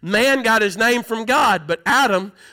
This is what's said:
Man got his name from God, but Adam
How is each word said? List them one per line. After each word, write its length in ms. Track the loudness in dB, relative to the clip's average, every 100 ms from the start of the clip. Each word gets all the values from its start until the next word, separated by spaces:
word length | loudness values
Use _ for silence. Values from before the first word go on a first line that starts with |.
Man 400 | -4 0 0 0
got 200 | 2 2
his 160 | 0 0
name 260 | 0 0
from 220 | -2 -6 -2
God, 420 | 0 2 0 -2
but 140 | -4 0
Adam 460 | 2 2 0 -4 -14 -20